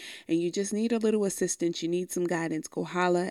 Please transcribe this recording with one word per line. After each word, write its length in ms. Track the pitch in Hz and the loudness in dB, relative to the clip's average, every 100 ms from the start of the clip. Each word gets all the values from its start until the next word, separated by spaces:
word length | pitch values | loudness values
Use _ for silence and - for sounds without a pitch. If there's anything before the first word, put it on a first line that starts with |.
| - - - | -16 -16 -2
and 120 | 165 | 0
you 80 | 175 | 0
just 240 | 196 196 | -2 -2
need 200 | 208 226 | 0 0
a 80 | 233 | 2
little 240 | 214 214 | 2 2
assistance, 580 | 196 - 180 - 170 - | 2 0 -2 0 -2 0
you 60 | 165 | -2
need 240 | 175 180 | -2 -2
some 120 | 180 | -2
guidance, 440 | 175 170 165 156 - | 0 0 0 -4 -4
go 160 | - | -6
holla 420 | 165 180 180 175 185 | -4 0 4 4 0